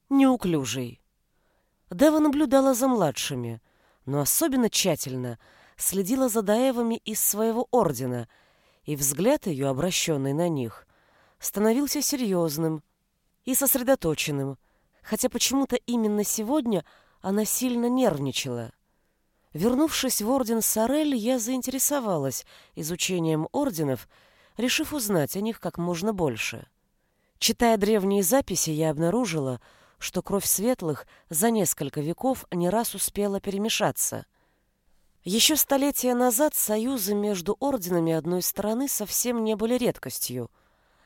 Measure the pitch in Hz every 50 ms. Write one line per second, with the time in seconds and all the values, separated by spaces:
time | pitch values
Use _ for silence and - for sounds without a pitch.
0 | _ _ 277 277 269 269 254 233 - 180 165 147 131 113 110 135 123 120 120 -
1 | _ _ _ _ _ _ _ _ _ _ _ _ _ _ _ _ _ _ 180 175
2 | 277 311 302 311 302 302 269 294 311 240 269 269 269 269 262 220 262 269 254 220
3 | 175 147 127 - - - 143 123 120 117 113 113 - _ _ _ _ _ _ _
4 | _ 131 139 147 139 - - - 320 320 262 254 240 202 - - - 190 151 -
5 | - 135 131 127 123 123 117 - _ - - - - - _ - - - 185 190
6 | 196 180 262 262 262 247 196 226 202 190 208 233 262 269 247 240 233 226 233 -
7 | - 208 214 - - - - 202 226 226 220 233 262 - - 247 202 165 135 113
8 | 135 123 123 120 117 - _ _ _ _ _ _ _ _ _ _ _ - 147 135
9 | 147 143 147 139 185 247 294 302 - 202 151 127 139 139 135 127 165 185 165 -
10 | - 170 156 139 135 135 139 156 175 175 160 139 120 110 - - - _ _ _
11 | _ _ _ _ _ _ _ _ - - - 202 208 220 226 269 294 269 - 294
12 | 254 - 294 254 254 202 185 175 170 160 143 156 165 160 160 156 - _ _ _
13 | _ _ _ _ _ _ _ _ _ 247 262 - 285 254 - 262 247 247 269 -
14 | - 165 151 - - 160 143 139 135 135 135 - _ _ _ _ _ _ _ _
15 | _ - 220 - - 254 - 233 - - 247 277 269 - 240 247 - - 240 233
16 | 220 214 208 208 208 - - 220 214 214 285 311 240 233 208 170 - - - _
17 | _ _ _ _ - 190 196 208 220 202 - - 254 254 240 240 233 240 254 262
18 | 254 208 160 139 143 135 120 - - 135 120 117 113 110 - _ _ _ _ _
19 | _ _ _ _ _ _ _ _ _ _ - 151 180 240 262 254 320 311 - -
20 | - 254 - - 208 220 269 269 247 208 233 226 208 - - 220 226 240 269 302
21 | 311 294 269 233 202 240 262 247 208 233 262 254 233 262 254 269 - - 294 285
22 | 240 208 180 151 135 135 123 - - - - - - _ _ - 165 151 180 -
23 | - - 190 175 165 160 156 151 160 - - 262 294 277 180 156 156 139 131 -
24 | - - _ _ _ _ _ _ _ _ _ - 226 254 - 302 311 - 294 294
25 | 220 208 202 165 139 - - 190 208 226 220 - - 175 - 175 170 175 175 160
26 | 185 220 214 185 170 139 113 107 - - - 113 127 - _ _ _ _ _ _
27 | _ _ _ _ _ _ _ _ - - 226 - 240 233 226 208 202 202 226 208
28 | 190 196 202 202 196 160 233 277 269 - 190 - - 165 156 151 160 160 147 147
29 | 165 170 190 247 254 190 165 156 135 131 123 117 - - - _ - _ _ _
30 | - - - 185 - - 196 202 - - - - 196 247 254 - 180 160 143 -
31 | - - - - _ _ 165 147 202 233 233 220 180 151 - - 151 139 - 151
32 | 143 156 175 - - 262 254 - - - 190 175 175 175 196 226 233 - - 190
33 | - - - 196 202 202 196 196 - 202 196 196 208 226 - - 208 151 - -
34 | - - - 110 - - _ _ _ _ _ _ _ _ _ _ _ _ _ _
35 | _ _ _ _ _ 175 190 233 - - 311 277 - - 277 277 277 285 - -
36 | - 247 247 240 247 254 220 226 302 302 - - - - 214 214 220 254 277 240
37 | 185 196 208 208 202 208 202 180 160 185 208 - - 285 359 233 175 175 185 170
38 | 165 165 160 160 165 175 180 180 175 - - - 202 208 220 240 285 269 - -
39 | 214 - - - - 240 240 233 220 220 214 190 220 226 247 247 240 196 - -
40 | - 135 - - - - 123 127 117 - - _ _ _ _ _ _ _ _ _
41 | _